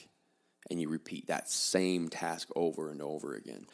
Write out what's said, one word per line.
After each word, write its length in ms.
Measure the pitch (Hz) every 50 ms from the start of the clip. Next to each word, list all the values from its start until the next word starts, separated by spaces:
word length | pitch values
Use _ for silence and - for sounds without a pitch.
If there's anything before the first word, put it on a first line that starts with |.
| - - _ _ _ _ _ _ _ _ _ _ - -
and 100 | 87 85
you 80 | 82 76
repeat 400 | 80 78 - - - - - -
that 200 | - - - -
same 600 | - - - - - 92 92 92 92 87 85 80
task 400 | - - 82 85 85 80 - - -
over 340 | - 85 82 78 76 78 76
and 100 | 76 71
over 340 | 73 71 76 76 - 73 62
again. 320 | 50 - - 53 50 - -